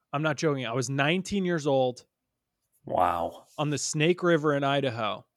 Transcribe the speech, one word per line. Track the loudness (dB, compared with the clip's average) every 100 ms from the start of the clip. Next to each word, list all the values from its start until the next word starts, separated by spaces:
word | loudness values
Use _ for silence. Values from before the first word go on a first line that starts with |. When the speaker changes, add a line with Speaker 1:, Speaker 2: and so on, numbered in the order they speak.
| _
Speaker 1:
I'm | -4
not | -2 0
joking. | -2 -2 -2
I |
was | -2 -2
nineteen | 0 0 0 -2 -2
years | 0 0 2
old. | 2 2 -2 -12 _ _ _ _ _ _ _ -4
Speaker 2:
Wow. | 2 2 2 -4 -8 -16 -6
Speaker 1:
On | -2
the | -2
Snake | -2 0 2 2
River | 2 2 2
in | 0
Idaho. | 2 0 0 -2 -4 -4 -10